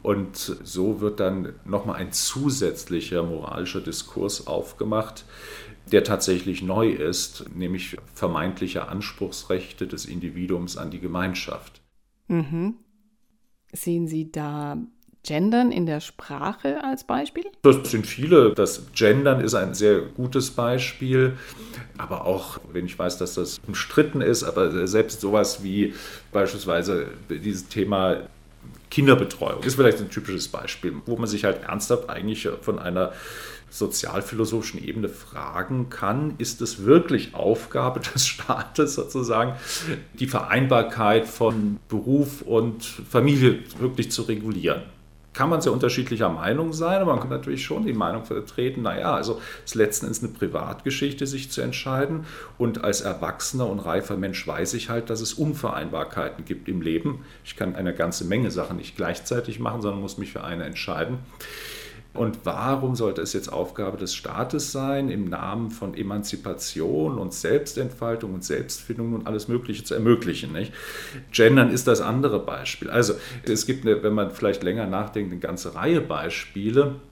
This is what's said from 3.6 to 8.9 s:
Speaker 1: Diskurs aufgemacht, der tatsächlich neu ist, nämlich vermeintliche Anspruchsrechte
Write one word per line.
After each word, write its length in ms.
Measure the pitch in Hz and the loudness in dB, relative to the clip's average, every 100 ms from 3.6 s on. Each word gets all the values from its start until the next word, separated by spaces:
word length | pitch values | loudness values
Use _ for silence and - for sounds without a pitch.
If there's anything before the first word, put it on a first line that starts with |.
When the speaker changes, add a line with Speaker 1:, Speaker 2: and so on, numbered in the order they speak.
| 92 98 | -4 -6
Speaker 1:
Diskurs 680 | - - - - 95 - - | -6 -8 -8 -4 -4 -4 -4
aufgemacht, 800 | 85 - - 107 107 110 - - - - - - - - | -4 -4 -6 0 0 -2 -10 -20 -20 -16 -16 -18 -20 4
der 120 | 104 | 4
tatsächlich 580 | - 101 - 90 92 90 | 6 0 2 2 0 -4
neu 280 | 92 95 113 | 0 2 2
ist, 560 | - 78 95 - - - 85 | 2 -2 -2 -6 -8 -14 -6
nämlich 420 | 90 90 - - - | -4 -4 -6 -12 -16
vermeintliche 760 | - 90 78 90 90 92 - | -4 -2 0 -2 -2 -4 -4
Anspruchsrechte 1000 | - | -6